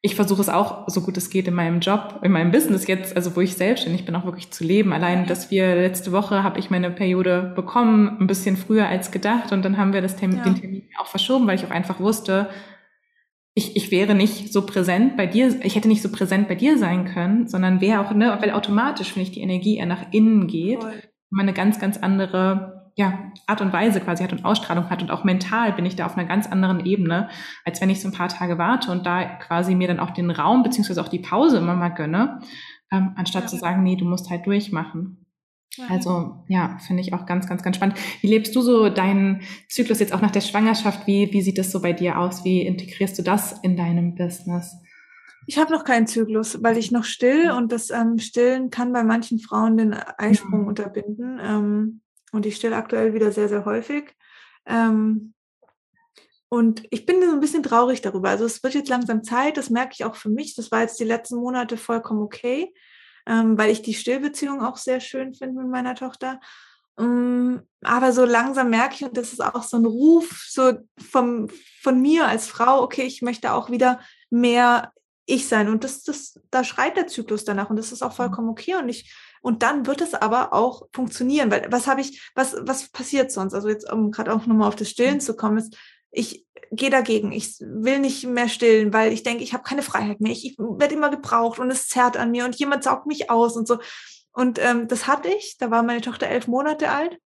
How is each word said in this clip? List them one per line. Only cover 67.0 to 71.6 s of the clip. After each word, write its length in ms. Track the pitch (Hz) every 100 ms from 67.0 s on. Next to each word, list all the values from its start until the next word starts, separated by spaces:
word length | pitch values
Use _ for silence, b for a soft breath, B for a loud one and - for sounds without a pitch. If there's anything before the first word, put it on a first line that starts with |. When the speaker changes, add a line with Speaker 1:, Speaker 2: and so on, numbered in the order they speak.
| 233 240 247 247 247 247 _ _
Speaker 2:
aber 300 | - 247 262
so 140 | 247
langsam 440 | 247 233 262 269 247
merke 260 | 226 262
ich, 80 | -
und 100 | 277 240
das 140 | 233
ist 120 | -
auch 200 | - 240
so 140 | 220 240
ein 80 |
Ruf 600 | 226 226 302 330 339 - -
so 240 | - 262 233 - _
vom, 500 | - 269 240 240 214 -